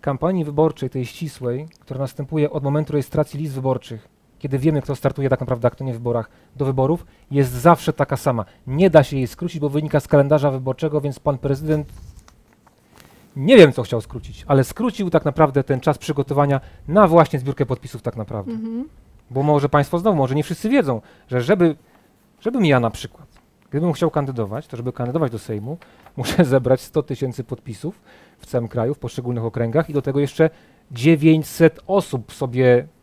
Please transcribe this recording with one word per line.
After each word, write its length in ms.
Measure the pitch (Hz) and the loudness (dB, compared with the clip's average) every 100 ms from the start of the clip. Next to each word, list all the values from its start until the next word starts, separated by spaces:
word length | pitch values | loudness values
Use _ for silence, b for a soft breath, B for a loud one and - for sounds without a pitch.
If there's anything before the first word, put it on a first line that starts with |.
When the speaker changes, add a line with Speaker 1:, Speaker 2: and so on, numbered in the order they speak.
Speaker 1:
kampanii 420 | - 139 165 185 151 | -6 -4 -2 -2 -4
wyborczej, 440 | 147 156 - 131 | 0 0 0 -8
tej 160 | 135 120 | -6 -8
ścisłej, 600 | - 160 - 127 123 156 _ | -8 -12 -8 -6 -6 -10 _
która 200 | _ 131 | _ -8
następuje 500 | 135 - 139 160 147 | -8 -8 -6 -2 -2
od 120 | 151 | -2
momentu 300 | 139 143 156 | -2 -2 -2
rejestracji 460 | 147 131 - 151 143 | -4 -2 -2 -2 -4
list 140 | 156 | -8
wyborczych, 540 | 135 131 131 - 113 - _ _ _ | -4 -2 -2 -4 -16 -16 _ _ _
kiedy 180 | 147 135 | -6 0
wiemy, 220 | 139 151 | 0 0
kto 140 | - 139 | -2 -4
startuje 340 | 139 127 135 | -4 -2 -2
tak 100 | 160 | -2
naprawdę, 280 | 120 123 120 | -2 -2 -2
a 40 | |
kto 120 | - | -2
nie 80 | 135 | -8
w 20 | 117 | -6
wyborach, 340 | 120 120 110 b b - | -4 -4 -4 b b -6
do 100 | 135 | -4
wyborów, 400 | 131 135 170 - b b | 0 0 -2 -6 b b
jest 200 | 139 135 | -2 0
zawsze 420 | 123 127 170 - | 2 4 4 2
taka 240 | - - 135 | -4 -2 -2
sama. 280 | - 120 101 b - | -2 -4 -6 b -8
Nie 220 | 135 190 | 2 6
da 140 | 156 | 6
się 140 | 135 139 | 4 -2
jej 100 | 123 | -6
skrócić, 320 | - 175 165 | -6 -10 -4
bo 100 | 147 | -4
wynika 300 | 143 151 147 | -2 0 -2
z 80 | - | 2
kalendarza 440 | 147 139 151 143 | 2 4 2 2
wyborczego, 500 | 131 131 131 160 147 | -2 -6 -6 -4 -4
więc 180 | 143 131 | -4 -6
pan 180 | - 135 | -4 -4
prezydent 500 | 139 139 156 156 147 - - - - _ _ _ _ _ _ b b b b - | -4 -4 -2 -4 -4 -14 -20 -20 -20 _ _ _ _ _ _ b b b b -6
nie 220 | 135 254 | 6 10
wiem, 160 | 160 | 10
co 100 | 123 | 8
chciał 180 | 117 120 | -4 -4
skrócić, 440 | - 117 - - - | -6 -14 -14 -18 0
ale 160 | 139 | 2
skrócił 460 | 127 - 240 - 190 | 2 -2 -4 -2 0
tak 160 | 160 156 | 0 0
naprawdę 380 | 139 156 139 | 2 2 2
ten 160 | 131 131 | 0 -2
czas 180 | - 143 | 0 -2
przygotowania 640 | - 143 139 143 143 139 b b - | -4 -4 -2 0 2 0 b b -2
na 200 | 170 196 | 4 6
właśnie 320 | 165 151 147 | 6 4 0
zbiórkę 260 | 127 135 131 | -6 -4 -4
podpisów 360 | 127 - 117 | -4 -8 -10
tak 140 | 120 117 | -10 -8
naprawdę. 360 | 104 107 98 | -8 -8 -8
Speaker 2:
Mhm. 380 | 226 220 226 294 - _ _ _ | -10 -8 -10 -10 -16 _ _ _
Speaker 1:
Bo 120 | 123 | -4
może 260 | 147 147 139 | 0 2 2
państwo 300 | 147 139 175 | 0 0 -2
znowu, 180 | 196 175 | 0 0
może 180 | 131 139 | 0 -2
nie 80 | |
wszyscy 260 | 147 170 214 | -4 -4 0
wiedzą, 320 | 277 170 117 b b b | 0 0 -2 b b b
że 140 | 127 | -4
żeby, 340 | 120 196 175 147 _ b b b _ _ | 0 2 2 0 _ b b b _ _
żebym 240 | 220 247 180 | -6 0 4
ja 140 | 135 | 4
na 100 | 117 | 2
przykład, 380 | - - - - _ _ _ _ | -4 -16 -18 -20 _ _ _ _
gdybym 240 | 139 170 | -4 -2
chciał 180 | 160 165 | 0 -2
kandydować, 560 | 147 139 127 104 110 - | -2 -4 -4 -6 -8 -12
to 100 | 120 | -10
żeby 160 | 123 | -8
kandydować 380 | - 120 143 147 | -6 -4 -2 -2
do 80 | 113 | -4
Sejmu, 380 | - 107 107 165 - _ | -8 -10 -8 -12 -16 _
<laughs> 220 | - - | -20 -10
muszę 280 | 131 - 156 | -6 2 4
zebrać 360 | 135 120 127 | 4 2 0
sto 220 | - - | 0 -6
tysięcy 400 | 151 131 131 120 | -4 -6 -6 -8
podpisów 560 | 123 123 - 110 151 - b b b b | -10 -12 -12 -12 -12 -12 b b b b
w 60 | - | -8
całym 220 | 127 117 | -6 -4
kraju, 260 | - 113 | -4 -4
w 60 | 110 | -4
poszczególnych 440 | 120 - 123 120 | -8 -8 -6 -4
okręgach 460 | 113 113 117 127 165 | -4 -4 -2 -2 -2
i 40 | |
do 80 | 143 | -4
tego 180 | 135 139 | -2 -2
jeszcze 300 | 143 - 160 b b b b | -2 0 0 b b b b
dziewięćset 880 | 120 131 165 156 156 151 - 165 - - | -2 2 4 6 4 0 2 2 2 -2
osób 440 | 196 - 131 110 | -2 -2 -8 -10
sobie 540 | - 135 123 127 123 143 _ | -8 -6 2 4 4 2 _